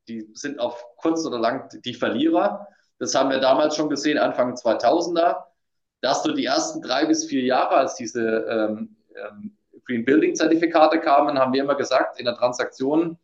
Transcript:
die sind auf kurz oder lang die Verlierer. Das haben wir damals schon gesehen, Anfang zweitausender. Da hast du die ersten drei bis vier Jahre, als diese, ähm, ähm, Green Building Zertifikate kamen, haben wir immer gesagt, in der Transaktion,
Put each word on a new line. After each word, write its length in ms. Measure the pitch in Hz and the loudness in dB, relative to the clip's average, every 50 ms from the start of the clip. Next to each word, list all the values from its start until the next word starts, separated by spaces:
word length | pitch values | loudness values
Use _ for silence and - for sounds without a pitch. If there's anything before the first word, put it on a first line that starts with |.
| _ | _
die 220 | - 117 113 107 107 107 | -14 -12 -12 -12 -14 -16
sind 260 | - - 139 139 - | -12 -10 -10 -6 -6
auf 260 | 120 120 - - - - - | -6 -6 -6 -8 -16 -20 -14
kurz 280 | - - 165 165 165 160 | -4 -2 -2 0 0 -2
oder 140 | 131 123 117 | -4 -4 -2
lang 280 | 113 117 131 131 123 - - 110 - | -2 -2 -2 -2 -8 -14 -18 -12 -10
die 100 | 123 110 | -10 -6
Verlierer. 760 | - - 110 104 120 151 165 165 175 196 202 - - - - _ _ _ _ _ - | -4 -4 -2 -2 0 0 2 2 2 0 0 -2 -6 -14 -18 _ _ _ _ _ -8
Das 160 | 131 117 - | -6 -2 0
haben 160 | 139 135 135 | 0 0 2
wir 80 | 135 131 | 0 2
damals 360 | 131 131 135 151 151 151 - | 4 4 4 4 2 0 0
schon 140 | - 151 147 | -2 -2 -2
gesehen, 280 | 143 - - 151 147 | -2 -2 -2 0 0
Anfang 380 | 123 120 135 - - 123 127 117 | 2 0 0 0 0 -2 -2 -2
zweitausender. 920 | - - 117 107 - 117 120 151 175 175 - 170 165 165 180 190 - - _ _ _ _ _ _ _ _ _ _ - | -4 0 0 0 2 2 2 2 2 0 0 0 2 2 2 0 -2 -8 _ _ _ _ _ _ _ _ _ _ -6
Da 100 | - 123 | -2 -2
hast 140 | 143 - - | 0 0 0
du 60 | 151 | -2
die 140 | 151 139 120 | -2 -2 -2
ersten 360 | 120 139 160 160 - - - | 0 0 -2 -2 -4 -8 -8
drei 240 | - 123 123 139 156 | -6 -2 -2 0 2
bis 200 | 156 160 156 - | 2 0 0 0
vier 180 | - 139 131 127 | -2 -2 -2 0
Jahre, 320 | 131 156 151 147 - 190 | 2 2 2 2 2 4
als 200 | 151 131 127 - | 2 2 2 -2
diese, 260 | - 120 110 - 120 | -8 -10 -8 -4 -2
ähm, 760 | 113 113 110 110 - - 117 110 107 107 107 110 113 110 - _ _ _ 107 | -2 0 0 0 -2 -2 -2 -2 0 -2 -2 -6 -8 -12 -14 _ _ _ -16
ähm, 420 | 104 107 104 104 104 104 104 _ _ _ _ _ - _ | -14 -14 -14 -14 -14 -16 -16 _ _ _ _ _ -20 _
Green 200 | - 127 113 117 | -6 -4 -2 2
Building 280 | 127 139 156 175 - - | 4 4 4 4 2 0
Zertifikate 680 | - 160 156 165 165 170 160 160 156 156 156 165 160 | 0 2 2 2 2 2 2 4 6 6 6 4 2
kamen, 380 | - 147 139 143 147 143 143 | 2 4 4 4 4 2 0
haben 140 | 135 131 127 | 0 0 0
wir 100 | 127 135 | 0 0
immer 140 | 139 143 135 | 0 0 0
gesagt, 440 | 135 120 - 127 139 170 - - - | -2 0 0 2 0 0 0 -4 -6
in 60 | 120 | -6
der 100 | 120 - | -6 -4
Transaktion, 800 | - 120 127 123 - 120 - - - 131 135 151 165 175 165 165 - | 0 -2 -2 0 -2 -6 -6 -6 -6 -2 0 0 0 0 -2 -4 -12